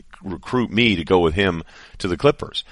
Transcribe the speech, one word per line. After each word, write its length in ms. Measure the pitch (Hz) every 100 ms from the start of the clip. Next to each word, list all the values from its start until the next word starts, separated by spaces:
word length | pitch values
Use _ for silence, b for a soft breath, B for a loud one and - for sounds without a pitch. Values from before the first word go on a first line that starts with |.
| - -
recruit 480 | 98 87 - 127 113
me 240 | 104 120
to 100 | 90
go 140 | 78 92
with 160 | 85
him 300 | 82 98 82 - B B -
to 80 | 95
the 100 | 87
Clippers." 460 | 143 - - - b